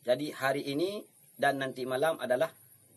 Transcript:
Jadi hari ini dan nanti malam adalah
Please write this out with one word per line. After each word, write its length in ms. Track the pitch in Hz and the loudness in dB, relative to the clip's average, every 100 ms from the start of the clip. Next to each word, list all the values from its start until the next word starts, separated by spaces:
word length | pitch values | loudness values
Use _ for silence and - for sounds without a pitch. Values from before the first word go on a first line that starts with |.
Jadi 320 | 120 131 143 | 2 0 0
hari 320 | 120 131 139 143 | -2 -2 0 -2
ini 400 | 143 185 208 - _ _ - | -2 -2 -2 -12 _ _ 0
dan 240 | 139 139 | 2 2
nanti 240 | 135 123 127 | -4 -4 -4
malam 320 | 131 156 - | 2 2 0
adalah 320 | 123 123 160 - - _ _ | 0 2 2 -2 -20 _ _